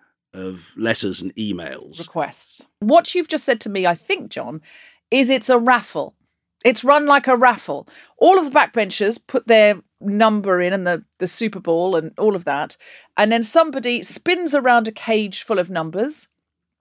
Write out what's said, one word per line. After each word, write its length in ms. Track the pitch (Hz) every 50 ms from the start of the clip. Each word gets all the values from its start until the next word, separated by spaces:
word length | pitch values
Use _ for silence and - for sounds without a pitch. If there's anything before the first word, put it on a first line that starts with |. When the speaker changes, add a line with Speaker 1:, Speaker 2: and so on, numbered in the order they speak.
| _ _ _ _ _ _ -
Speaker 1:
of 400 | 92 92 95 92 87 - - -
letters 440 | 107 110 117 110 - 110 95 90 -
and 140 | 90 92 -
emails. 640 | 110 110 104 92 85 82 69 65 - - - - 165
Speaker 2:
Requests. 680 | 160 - - 165 143 - - - - - - - - _ _ -
What 340 | 208 220 302 339 330 - -
you've 140 | 359 320
just 180 | - 311 - -
said 140 | 277 240 214
to 80 | - 214
me, 160 | 196 190 185
I 100 | 175 170
think, 360 | 160 _ - 392 370 214 -
John, 300 | - - 123 117 151 156 _ _ - - - - _ _ _ -
is 180 | 240 269 254 247
it's 200 | 269 247 - -
a 100 | 254 240
raffle. 560 | 233 254 247 220 - - - 156 127 - _ _ _ _ _ _ _ _ _ _ -
It's 200 | 247 220 - 240
run 220 | 269 285 294 294
like 220 | 294 285 277 -
a 80 | 262 254
raffle. 520 | 233 254 247 214 - - - 143 131 - _ - - - _ _
All 200 | - - 339 381 381
of 60 | 320
the 120 | 269 262
backbenchers 640 | 294 240 - - 233 208 185 - - 208 208 233 - _
put 200 | _ - 247 -
their 340 | 233 226 220 208 208 202 175 - _ _ _
number 640 | - 202 202 208 220 220 214 208 190 196 180 180
in 120 | 180 175 196
and 140 | 196 180
the, 160 | 175 170 - - _ _ -
the 80 | 180
Super 320 | 170 - - 233 214 208 180
Bowl 360 | - 170 165 165 180 190 185
and 180 | 160 160 156 -
all 180 | - 202 214 202
of 100 | 175 175
that. 320 | - 139 143 151 - - _ _ - - - _ _ -
And 160 | - 214 220
then 120 | 226 233 226
somebody 580 | - - 330 320 311 262 269 226 247 240 233
spins 540 | - - - - - 349 359 359 349 285 294
around 320 | 277 240 254 240 233 220
a 40 | 220
cage 520 | 214 - - 233 220 214 214 196 - - -
full 160 | - 214 185
of 100 | 175 185
numbers. 580 | 180 165 160 160 170 196 247 302 294 - - _ _ _ _ _ _ _ _ _ _ _